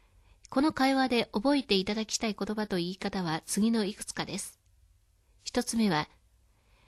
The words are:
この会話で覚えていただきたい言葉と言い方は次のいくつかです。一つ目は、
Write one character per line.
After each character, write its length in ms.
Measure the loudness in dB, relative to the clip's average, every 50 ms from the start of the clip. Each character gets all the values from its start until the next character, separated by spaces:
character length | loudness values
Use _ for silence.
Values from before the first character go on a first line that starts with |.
| _ _ _ -20 _ -20 -20 _ -14 -4 0
こ 60 | 2
の 100 | 2 2
会 240 | 4 2 2 4 4
話 140 | 2 2 2
で 200 | 2 0 0 0 -2
覚 240 | 0 2 2 2 2
え 60 | 2
て 120 | 2 2
い 80 | 2 2
た 120 | 0 -2
だ 100 | -4 -4
き 120 | -4 -4 -4
た 120 | -2 -4
い 40 | -4
言 220 | -4 -4 -4 -4
葉 100 | -4 -4
と 120 | -2 -2 -2
言 140 | -2 -4
い 40 | -4
方 280 | -6 -6 -4 -4 -4 -2
は 200 | -2 -2 -4 -4
次 260 | -4 0 2 2 4
の 120 | 2 2 0
い 100 | -2 -4
く 120 | -8 -10
つ 80 | -10 -8
か 100 | -8 -6
で 140 | -6 -6 -8
す。 200 | -8 -10 -14 _ _ _ _ _ _ _ _ _ _ _ _ _ _ _ _ _ -12
一 220 | -4 -2 -2 -2
つ 100 | 0 2
目 140 | 2 4 4
は、 180 | 4 2 0 -2 _ _ _ _ _ _ _ _ _ _ _ _ _ _ _